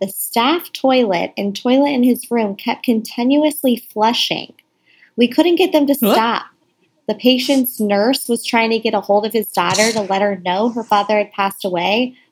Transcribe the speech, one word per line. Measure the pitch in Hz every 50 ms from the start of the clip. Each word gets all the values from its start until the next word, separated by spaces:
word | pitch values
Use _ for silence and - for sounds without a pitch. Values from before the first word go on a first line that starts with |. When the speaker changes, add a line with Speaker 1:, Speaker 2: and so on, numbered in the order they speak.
Speaker 1:
the | 196 196
staff | - - - - - 233 233 269 330 359 - - -
toilet | - - 262 262 254 240 208 185 170 185 190 -
and | - 202 202 196
toilet | - - 247 254 269 285 285
in | 285 247 247
his | 254 233 247 - -
room | 233 233 220 202 196
kept | - - 233 - - -
continuously | - 233 220 220 - - - 240 254 277 294 302 302 294 - - 262 240 214 - - -
flushing. | 214 214 226 247 - - - 160 - - - - _ _ _ _ _ _ _ _ _ _ _ _
We | - 240 240
couldn't | 240 - 311 349 349
get | 330 370 - -
them | 302 285
to | 277 277
Speaker 2:
What? | - 233 202 240
Speaker 1:
stop. | 262 220 240 220 - - - _ _ _ _ _ _ _ _ _ _ _
The | - 214
patient's | 214 - 247 254 247 254 294 277 269 247 - - -
nurse | 214 202 202 202 208 247 269 - - -
was | 233 233 -
trying | - - 226 226 220
to | 226 220
get | 226 220 220
a | 202 190
hold | - 202 208 214
of | 220 208
his | 226 208 - -
daughter | 190 175 175 190 196 214 226 220
to | 220
let | 202 185 196 196 208
her | 208 202
know | 185 175 180 180 196 220 247
her | 226 240 220
father | - 214 202 202 202 214 214
had | 208 208 -
passed | - 196 190 - - -
away, | 196 180 170 175 185 202 226 254 254 254 _ _ _